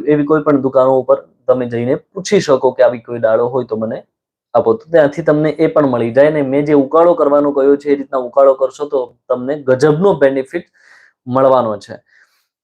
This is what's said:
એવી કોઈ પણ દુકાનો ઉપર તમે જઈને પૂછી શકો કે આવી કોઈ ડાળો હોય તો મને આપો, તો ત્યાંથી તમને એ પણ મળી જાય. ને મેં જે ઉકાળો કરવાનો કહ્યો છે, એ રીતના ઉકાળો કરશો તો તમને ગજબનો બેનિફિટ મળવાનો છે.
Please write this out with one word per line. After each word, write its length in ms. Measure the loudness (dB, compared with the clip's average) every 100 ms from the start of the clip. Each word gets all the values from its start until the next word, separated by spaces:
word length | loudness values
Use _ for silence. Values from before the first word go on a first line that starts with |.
| -2
એવી 200 | -2 0
કોઈ 160 | -2
પણ 200 | 0 0
દુકાનો 380 | 0 0 2 0
ઉપર 180 | 0 -2 -2 _ -2
તમે 180 | -2 -2
જઈને 300 | -6 -4 -4
પૂછી 440 | _ -14 -2 -2
શકો 320 | 0 0 0
કે 120 | 2
આવી 160 | 0 0
કોઈ 200 | -10 -4
ડાળો 280 | -2 0 0
હોય 180 | -4 -6
તો 100 | -6
મને 280 | -8 -10 -14 _ _ _ _
આપો, 200 | -2 0
તો 180 | -2 0
ત્યાંથી 300 | 2 2 0
તમને 280 | -2 0 0
એ 180 | 0 0
પણ 180 | 0 0
મળી 240 | 0 -2
જાય. 200 | 2 2
ને 100 | 2
મેં 240 | -2 -2 2
જે 80 |
ઉકાળો 400 | 2 2 2 2
કરવાનો 380 | 2 2 2 0
કહ્યો 240 | 0 2 2
છે, 140 | 0
એ 60 | -4
રીતના 220 | -2 -8
ઉકાળો 360 | -4 2 4
કરશો 320 | 4 -2 -4 -6
તો 300 | -6 -6 _ -8
તમને 260 | -6 -4 -8
ગજબનો 580 | -2 0 2 2 0
બેનિફિટ 500 | 2 0 0 -6 -10 -12 _ _ _ _ _ -6
મળવાનો 500 | 0 2 2 0 -6
છે. 180 | -12 -20 _ _ _ _ _ _